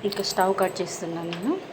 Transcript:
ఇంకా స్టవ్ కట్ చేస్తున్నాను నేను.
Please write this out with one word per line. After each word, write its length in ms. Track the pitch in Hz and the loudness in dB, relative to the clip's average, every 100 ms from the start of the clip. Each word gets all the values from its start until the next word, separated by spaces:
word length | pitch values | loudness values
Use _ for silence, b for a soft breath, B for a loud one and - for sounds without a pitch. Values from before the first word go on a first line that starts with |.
| 202 | -2
ఇంకా 160 | 196 196 | 0 0
స్టవ్ 220 | - 190 190 | 4 4 4
కట్ 160 | 180 - | 2 2
చేస్తున్నాను 480 | 180 - 165 170 170 170 | -4 -4 -6 -4 -4 -2
నేను. 180 | 208 370 - | 0 -2 -4